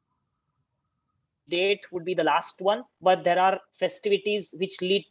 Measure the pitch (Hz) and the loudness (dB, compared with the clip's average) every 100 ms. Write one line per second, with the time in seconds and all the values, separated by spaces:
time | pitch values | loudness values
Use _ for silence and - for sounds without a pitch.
0 | _ _ _ _ _ _ _ _ _ _ | _ _ _ _ _ _ _ _ _ _
1 | _ _ _ _ - 170 196 202 - 175 | _ _ _ _ -6 -2 0 -2 -4 -10
2 | 165 175 156 147 - - 185 220 - _ | -4 0 2 2 -2 -4 -2 -2 -4 _
3 | 185 185 170 175 190 190 - - 185 - | 2 2 2 4 4 2 -4 -4 -4 -2
4 | 214 196 208 208 180 160 190 - 180 196 | 0 0 0 -4 -4 -6 -8 -4 -2 -2
5 | - | 0